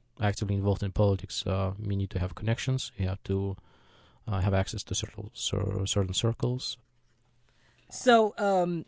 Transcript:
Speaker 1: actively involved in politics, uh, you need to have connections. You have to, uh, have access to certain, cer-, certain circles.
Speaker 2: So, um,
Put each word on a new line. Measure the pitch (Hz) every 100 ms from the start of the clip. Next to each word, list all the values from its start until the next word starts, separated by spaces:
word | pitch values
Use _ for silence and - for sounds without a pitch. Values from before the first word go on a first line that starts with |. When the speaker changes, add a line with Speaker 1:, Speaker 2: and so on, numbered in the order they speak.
| _ -
Speaker 1:
actively | 104 98 98
involved | 101 98 98
in | 101
politics, | - 104 98 - - -
uh, | 95 95 98
you | 104 98
need | 98
to | 92
have | 92
connections. | - 104 113 - 127 - -
You | 95
have | 95
to, | - 98 98 92 - _ _ _ - _ -
uh, | 95
have | 95
access | 95 95 110
to | -
certain, | - 104 - 104
cer-, | - - 101 98 98 98
certain | - 92
circles. | 92 117 117 123 127 - - _ _ _ _ _ _ _ _ _ _ -
Speaker 2:
So, | - - 233 214 196
um, | 202 190 175 170